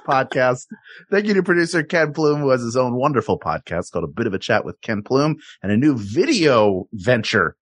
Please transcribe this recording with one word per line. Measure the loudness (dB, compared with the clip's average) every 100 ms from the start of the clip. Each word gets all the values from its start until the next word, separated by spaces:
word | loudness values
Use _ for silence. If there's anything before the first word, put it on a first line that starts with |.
| 0
podcast. | -2 0 0 0 0 -6 -20 -20 -20 -4
Thank | -2 2
you | 0
to |
producer | 2 0 2 -2
Ken | -2 0 0
Plume, | 0 0 0
who | 2
has | 0
his | 0 -2
own | 0 0
wonderful | 0 0 0 -2
podcast | -2 -6 -4 -6 -6
called | -6
A | -6
Bit | -4 -4
of |
a | -4
Chat | -2 -2 -2
with | -10
Ken | -6 -6
Plume | 0 0 0 -2 -8 -10
and | -2
a | 2
new | 2 0
video | -2 -2 0 2 4 4 4 2 -6
venture | -6 0 0 2 0 0 -4